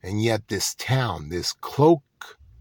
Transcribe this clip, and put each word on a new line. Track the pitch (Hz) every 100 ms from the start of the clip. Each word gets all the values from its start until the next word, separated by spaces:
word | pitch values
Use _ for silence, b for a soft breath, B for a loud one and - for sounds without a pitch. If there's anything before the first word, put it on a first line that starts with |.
And | 95 104
yet | 113 110 -
this | 101 - -
town, | - 131 123 82 76
this | 87 85
cloak | - - - 151 165 _ _ - - - -